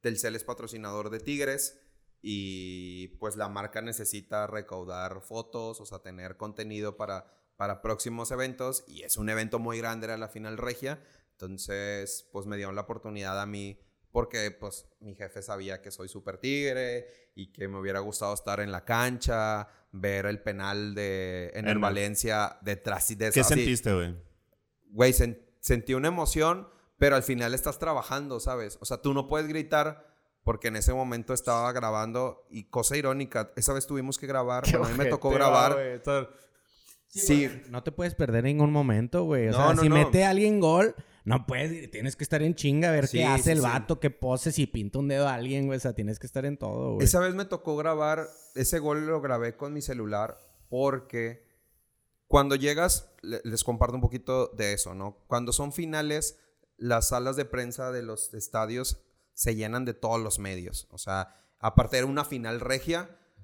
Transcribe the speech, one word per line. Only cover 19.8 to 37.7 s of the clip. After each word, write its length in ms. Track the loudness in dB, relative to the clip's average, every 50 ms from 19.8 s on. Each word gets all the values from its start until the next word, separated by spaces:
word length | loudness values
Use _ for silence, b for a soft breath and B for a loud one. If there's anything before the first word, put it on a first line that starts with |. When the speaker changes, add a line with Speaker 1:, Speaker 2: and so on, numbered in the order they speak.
| b _
Speaker 1:
ver 340 | -12 -4 -4 -2 -2 -2 -2
el 160 | -4 -4 -4
penal 540 | -6 -6 -6 -4 -4 -4 -4 -4 -4 -6 -6
de, 520 | -4 -4 -4 -4 -4 -4 -6 -6 -8 -8 -8 -8
en 120 | -4 -2
el 60 | 0
Speaker 2:
En 60 | 0
el 20 | 2
Speaker 1:
Valencia 800 | 0 0 0 0 -2 -2 -2 -2 0 0 2 2 0 -2 -4 -8
detrás 500 | -6 -6 -6 -4 -4 -6 -2 -2 -2 -4
y 40 | -2
de 160 | -2 -2 2
Speaker 2:
¿Qué 100 | 4 4
Speaker 1:
así. 120 | 6 6 4
Speaker 2:
sentiste, 380 | 4 4 2 2 2 2 2 2
güey? 220 | 2 0 -2 -6 -10 -14 -20 _ _ _ _ _ _ _ _ _ _ _ _
Speaker 1:
Güey, 220 | 4 6 6 8 8
sen-, 260 | 6 4 2 0 -8 _ _ _ _
sentí 340 | 0 0 0 0 2 -2 -2
una 140 | 2 2
emoción, 600 | 0 0 0 -2 0 2 2 2 2 2 0 -6 b b b b b b
pero 180 | _ 4 6 6
al 80 | 4 2
final 300 | 0 -2 0 0 -2 -2
estás 260 | -2 -2 -4 -4 -4
trabajando, 600 | -2 -2 -2 -2 -2 -2 -4 -4 -4 -6 -8 -4
¿sabes? 380 | -2 -2 -2 -2 -6 -8 -10 -10
O 40 | -6
sea, 160 | -6 -6 0
tú 120 | 0 0 2
no 140 | 2 0
puedes 200 | 0 0 0 0
gritar 680 | -2 -2 -4 -2 2 4 4 4 2 -2 b b b b b b b b _ _
porque 240 | -2 -2 0 -2 -4
en 60 | -2
ese 180 | 4 4 4 4
momento 400 | 4 -2 -2 -4 -6 -4 -2 -4
estaba 380 | -2 0 2 2 2 2 0 0
grabando 720 | 0 -2 0 0 0 -2 -2 -2 -2 -4 -4 -6 -10 _ _
y 200 | -14 -14 -14 _
cosa 260 | -2 0 0 2 0
irónica, 540 | 2 0 0 0 0 -4 -4 -4 -4 -4 -4 -4
esa 180 | -2 0 0 0
vez 140 | -2 -2
tuvimos 300 | -4 -4 -4 -4 -4 -6
que 100 | -8 -6
grabar, 360 | -4 -2 -2 0 0 -2 2 2
Speaker 3:
Qué 140 | 4 4
Speaker 1:
bueno, 80 | 4 2
a 40 | 2
mí 40 | 2
me 100 | 2 2
Speaker 3:
ojete, 60 | 2
Speaker 1:
tocó 180 | 2 2 2 2
Speaker 3:
va, 40 | 4
Speaker 1:
grabar. 380 | 6 6 8 8 8 6 6 4
Speaker 3:
güey, 280 | 2 0 -4 -6 -6 -2
todo. 260 | 0 0 0 -2 -4 b b b b b b b b b b b b b b b
Speaker 1:
Sí. 420 | _ -4 -2 4 6 6 6 6 2 -2 -8 -14
Speaker 4:
No 140 | -10